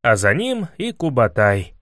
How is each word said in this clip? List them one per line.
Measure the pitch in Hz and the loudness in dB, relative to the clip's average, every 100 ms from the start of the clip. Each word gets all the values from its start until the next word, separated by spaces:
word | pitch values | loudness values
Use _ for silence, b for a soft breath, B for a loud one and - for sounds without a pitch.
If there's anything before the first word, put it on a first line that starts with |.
а | 120 107 | 2 2
за | 101 | 2
ним | 139 247 247 180 - | 0 -2 -4 -6 -8
и | 233 | -10
Кубатай | - 165 127 107 - 104 101 92 - | -4 -4 0 0 2 0 0 -6 -16